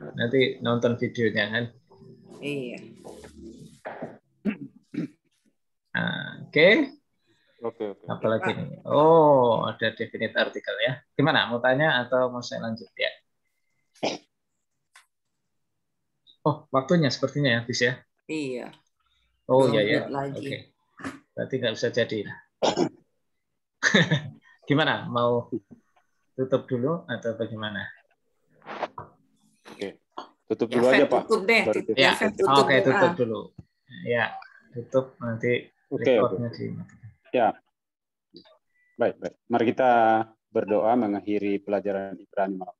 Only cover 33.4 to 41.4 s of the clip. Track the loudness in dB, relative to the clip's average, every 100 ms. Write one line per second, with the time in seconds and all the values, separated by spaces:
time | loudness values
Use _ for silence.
33.4 | -10 -18 -20 _ _ -10 -4 -2 -2 -6
34.4 | -16 -20 _ -14 -2 -2 -2 -6 -8 -2
35.4 | 0 -2 -4 _ _ -2 4 4 4 0
36.4 | -6 -6 -10 -10 -14 -18 -20 -20 _ 0
37.4 | 2 0 _ _ _ _ _ _ _ -20
38.4 | -20 _ _ _ _ -2 -2 -2 -10 -12
39.4 | -4 0 2 2 4 6 6 4 0 _
40.4 | _ -4 0 2 2 2 0 -2 -4 -2